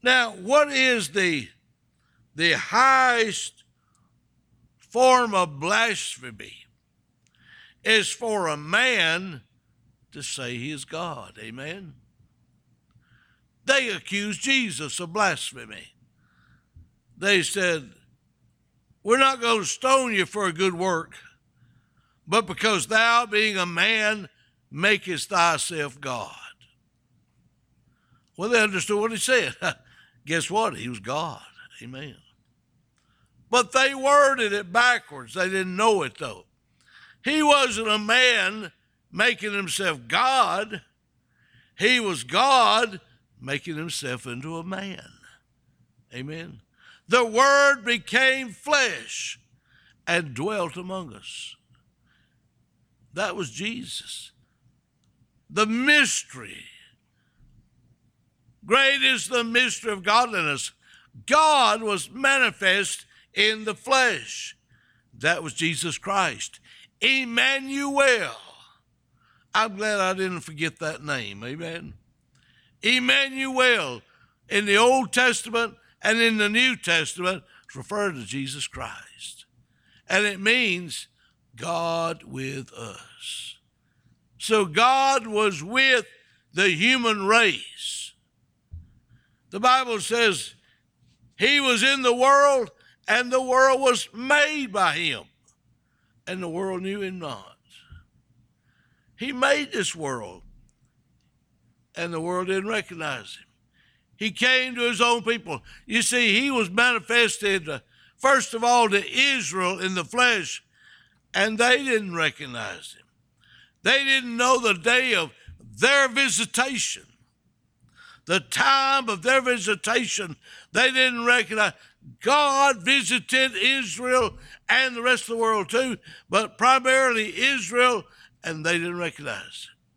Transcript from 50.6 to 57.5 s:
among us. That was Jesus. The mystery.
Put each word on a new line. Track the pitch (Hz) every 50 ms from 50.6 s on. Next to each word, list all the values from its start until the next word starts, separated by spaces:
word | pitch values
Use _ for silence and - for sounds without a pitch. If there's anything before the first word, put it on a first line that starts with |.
| 175 165 127
among | 180 180 185 190 190 180 139 107
us. | 104 - - - - - - - _ _ _ _ _ _ _ _ _ _ _ _ _ _ _ _ _ _ _ _ _ _ _ _ _ _ _ _ _ _ _ -
That | 160 208 208 -
was | 202 180 127
Jesus. | 110 139 190 214 226 247 220 160 - - - - - - - - _ _ _ _ _ _ _ _ _ _ _ _ _ _ _ _ _ _ _ _ _ _ _ _
The | - 190 214
mystery. | 214 220 233 254 285 294 294 277 208 - - - _ - 131 117 95 82 - - - - - - _ _ _ _ _ _ _ _ _ _ _ _ _